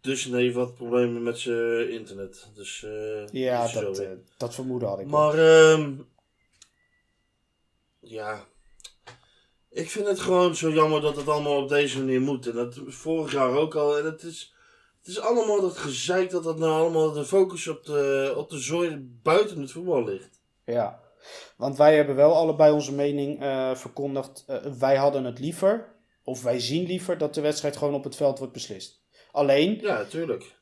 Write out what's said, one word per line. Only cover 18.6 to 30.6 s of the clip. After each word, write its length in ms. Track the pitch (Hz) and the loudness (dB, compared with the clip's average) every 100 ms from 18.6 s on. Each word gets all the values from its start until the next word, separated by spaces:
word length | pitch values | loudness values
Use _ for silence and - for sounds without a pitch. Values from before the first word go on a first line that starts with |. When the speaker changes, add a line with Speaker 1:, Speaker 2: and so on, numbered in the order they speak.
| 131 165 170 147 131 120 | -4 -2 -2 -4 -14 -6
Speaker 1:
buiten 380 | - 185 208 165 | 2 4 4 -2
het 120 | 135 | -10
voetbal 320 | 165 180 151 | -10 -2 0
ligt. 360 | 110 95 - _ _ _ | 0 -6 -10 _ _ _
Speaker 2:
Ja, 360 | - 117 104 - _ _ - - - _ | -4 -2 -2 -6 _ _ -20 -20 -20 _
want 200 | 123 135 | -6 6
wij 200 | 147 156 | 8 8
hebben 200 | 143 135 | 4 6
wel 180 | 147 | 6
allebei 380 | 165 160 151 156 | 6 2 6 6
onze 200 | 151 135 | 6 0
mening, 460 | 139 143 143 139 147 | -2 -2 -2 -4 -4
eh, 320 | 139 135 131 | -4 -2 -2
verkondigd. 680 | 127 131 - 143 135 131 - - | -4 -8 -8 -6 -6 -8 -14 -10
Eh, 100 | 131 143 127 | -8 -8 -2
wij 180 | 135 139 | 2 4
hadden 280 | 139 139 | 4 0
het 140 | 127 120 | -4 -6
liever, 560 | 139 165 190 226 226 _ _ _ | -8 0 0 0 -4 _ _ _
of 180 | - 131 | -10 -6
wij 180 | 123 123 | -2 -2
zien 260 | 117 151 175 | -2 -4 -2
liever 320 | 185 - 170 | -6 -4 -4
dat 160 | 151 | -2
de 60 | 156 | -2
wedstrijd 360 | 147 151 147 143 | -2 -2 -4 -2
gewoon 180 | 147 | -2
op 100 | 143 | -2
het 120 | 135 - | -6 -2
veld 220 | 143 135 | -2 0
wordt 140 | 131 | -10
beslist. 520 | 127 - 98 - _ _ _ _ | -12 -14 -14 -16 _ _ _ _
Alleen 460 | - 143 139 170 214 | -2 4 4 4 0
Speaker 1:
Ja, 240 | 208 156 | -2 -4
tuurlijk. 500 | 101 156 165 98 - _ | -4 -8 -6 -6 -8 _